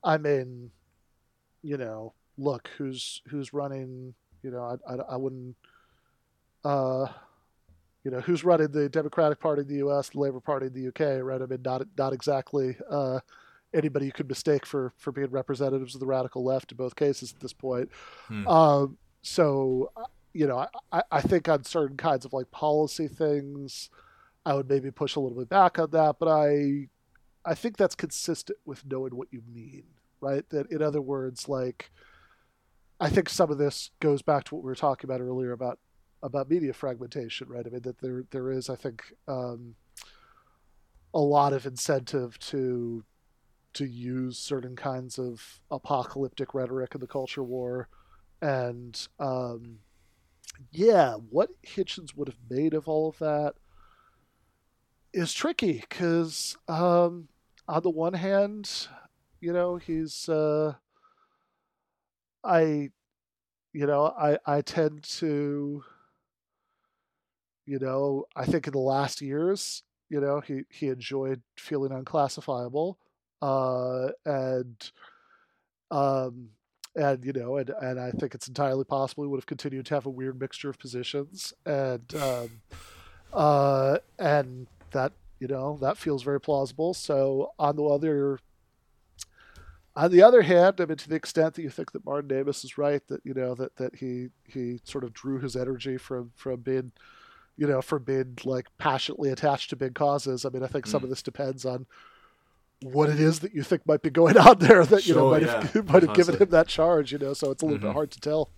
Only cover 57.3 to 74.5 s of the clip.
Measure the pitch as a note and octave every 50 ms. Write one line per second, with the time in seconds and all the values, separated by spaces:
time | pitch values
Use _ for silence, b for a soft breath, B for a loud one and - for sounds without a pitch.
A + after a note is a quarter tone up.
57.3 | _ _ _ _ _ _ _ - - D#3+ F3 F#3 E3 D#3 D#3+ E3+ F#3+ F3 F3 G3
58.3 | G3 G3 G3+ G3+ G#3 G#3+ G3+ - - - - - B B B B _ _ _ _
59.3 | _ _ - E3+ E3+ F3+ F3 F3+ F3 F3 - - E3 D#3+ D#3+ D3+ - - - -
60.3 | D#3+ D#3 D3+ D3+ D3+ D3+ D#3 D#3 C#3+ - _ _ _ _ _ _ _ _ _ _
61.3 | _ _ _ _ _ _ _ _ _ _ _ _ _ _ _ _ _ _ _ _
62.3 | _ _ - - F3+ E3 D#3+ D#3+ D3+ D3 C#3+ C#3 _ _ _ _ _ _ _ _
63.3 | _ _ _ _ _ _ _ _ _ D3+ C#3+ C#3+ D3 C#3+ D3 D#3+ - - D#3 D3+
64.3 | D3 - _ - C#3+ C#3+ D3 - - F3 D#3+ D#3 D3+ D3+ - - - - F3 D#3+
65.3 | D3 C#3+ D3 C#3+ C#3+ C#3+ C#3+ C#3+ D3 D3 b b b b b b b b b b
66.3 | b _ _ _ _ _ _ _ _ _ _ _ _ _ _ _ _ _ _ _
67.3 | _ _ _ _ _ _ _ - C#3 C3+ C3+ C3 C3 C3+ C#3 C#3+ C#3 C#3 - -
68.3 | _ - C3 - - E3 C#3 D#3 C3+ C#3 B2+ C3+ C3+ C3+ C#3 C3+ - - C#3+ C3+
69.3 | C3+ D3 E3 F3+ G3 G3 - - - - _ _ _ _ _ _ D#3 D3 C#3 C#3
70.3 | C#3 D3 C#3 - C#3+ C3+ - _ - - D#3 C#3 B2+ B2+ A#2 - C3+ C#3 C3+ C3
71.3 | C3+ C3 _ _ _ - - - D#3 C#3+ C3+ C3+ C3+ C3 C3 - - D#3 C#3+ C3+
72.3 | - - - - C3+ B2 B2 B2 B2 D3 D#3+ F#3 F#3+ _ _ _ _ _ _ _
73.3 | _ _ - C#3 C3+ C3+ C3 C3 B2+ B2+ B2+ B2+ B2+ B2+ B2+ C3+ - - _ D#3
74.3 | C#3+ C3+ C3 C3